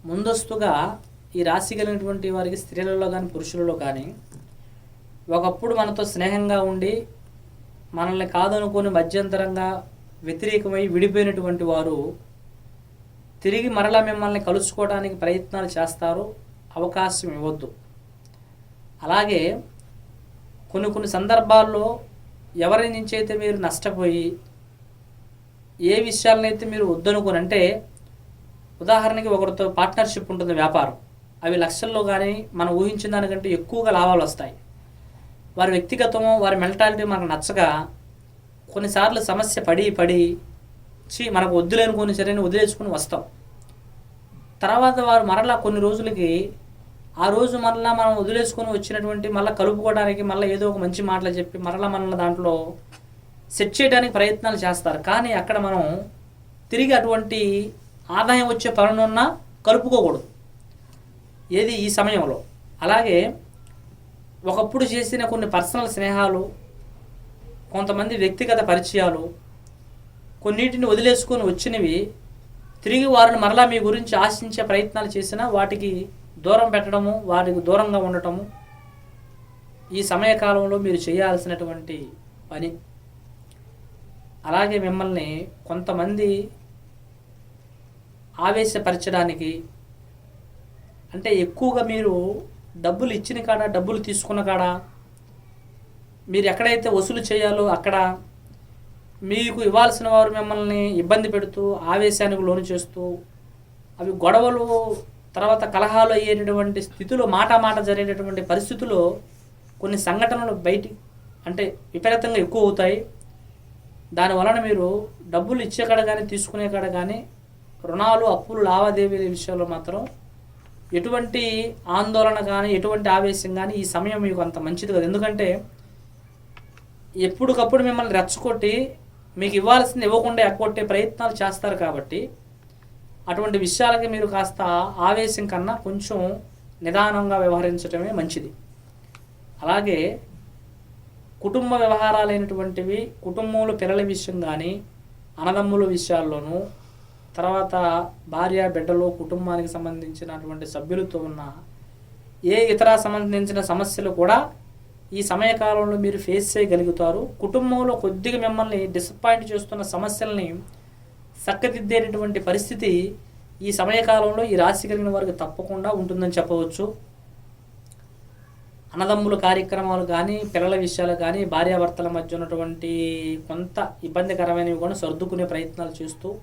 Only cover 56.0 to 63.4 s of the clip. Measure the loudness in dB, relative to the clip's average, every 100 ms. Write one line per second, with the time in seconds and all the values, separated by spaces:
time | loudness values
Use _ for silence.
56 | -8 -18 -20 -20 -20 -20 -6 0 4 4
57 | 4 -2 -2 -2 0 0 -4 -10 -20 -20
58 | -4 0 4 4 4 0 0 4 4 4
59 | 2 4 0 0 -16 -2 4 4 4 4
60 | 4 0 -8 -20 -20 -20 -20 -20 -20 -20
61 | -20 -20 -20 -20 -4 0 0 0 -2 0
62 | 2 2 0 -4 -10 -20 -20 -4 2 4
63 | 6 4 2 -4